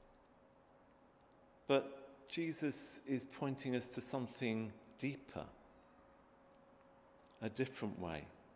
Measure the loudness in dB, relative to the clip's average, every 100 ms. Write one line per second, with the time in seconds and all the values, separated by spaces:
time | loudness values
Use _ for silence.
0 | -20 -20 -20 -20 -20 -20 -20 -20 -20 -20
1 | -20 -20 -20 -20 -20 -6 6 6 6 -4
2 | -14 -16 -6 -2 0 2 2 2 -2 -2
3 | 0 0 0 -2 0 0 2 2 2 -2
4 | 0 0 -2 0 2 2 0 -6 -14 -2
5 | -2 -2 -6 -8 -8 -10 -20 -20 -20 -20
6 | -20 -20 -20 -20 -20 -20 -20 -20 -20 -20
7 | -20 -20 -20 -6 -4 0 0 0 -2 -2
8 | -2 -2 -6 -14 -20